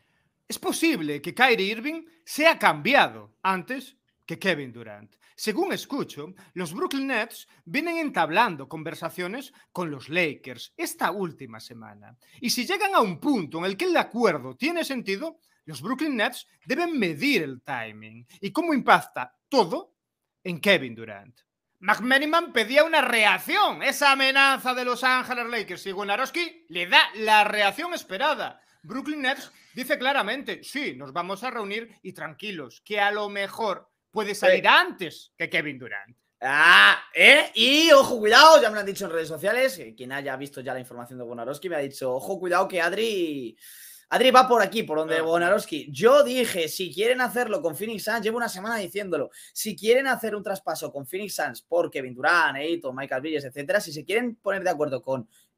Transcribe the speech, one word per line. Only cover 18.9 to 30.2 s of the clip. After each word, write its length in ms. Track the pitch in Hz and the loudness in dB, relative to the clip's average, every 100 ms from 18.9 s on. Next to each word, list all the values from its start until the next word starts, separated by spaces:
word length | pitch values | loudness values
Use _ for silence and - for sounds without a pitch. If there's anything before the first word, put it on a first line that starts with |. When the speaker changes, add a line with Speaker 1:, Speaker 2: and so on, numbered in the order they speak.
| - - - 127 _ _ | 4 4 -10 -12 _ _
Speaker 1:
todo 460 | 269 180 254 370 _ _ _ _ _ | 0 2 0 -8 _ _ _ _ _
en 180 | 185 170 | -10 -4
Kevin 360 | 202 180 131 113 | 2 2 0 -12
Durant. 420 | 113 101 101 _ _ _ _ _ | -16 -16 -20 _ _ _ _ _
McManaman 760 | 190 208 233 269 302 330 339 | -2 0 2 2 2 0 0
pedía 300 | 240 214 277 | -2 2 4
una 180 | 311 320 | 4 4
reacción, 840 | 254 226 214 190 - 359 381 175 | 2 2 2 2 0 0 0 0
esa 260 | 220 269 285 | -4 2 4
amenaza 640 | 269 269 269 277 269 254 | 4 4 4 4 2 -2
de 100 | 247 | -4
Los 200 | 247 247 | -2 0
Ángeles 420 | 254 254 240 240 233 | 0 0 0 -6 -6
Lakers, 400 | 240 190 175 196 | -6 -6 -10 -8
y 60 | |
Wojnarowski 760 | 185 202 208 262 330 339 330 - | -6 -2 -2 -2 -4 -6 -8 -10
le 200 | 170 180 | -6 4
da 120 | 277 311 | 4 4
la 300 | 202 214 214 | 0 2 4
reacción 500 | 208 208 202 196 349 | 4 2 0 -2 -6
esperada. 680 | 330 - 190 277 262 156 - _ _ | -8 -8 -4 -2 -2 -6 -10 _ _
Brooklyn 400 | 151 233 277 302 | -14 -12 -8 -6
Nets 300 | 254 269 - _ _ | -4 -4 -8 _ _
dice 240 | - 254 302 | -10 -6 -2
claramente, 640 | 254 277 | 0 0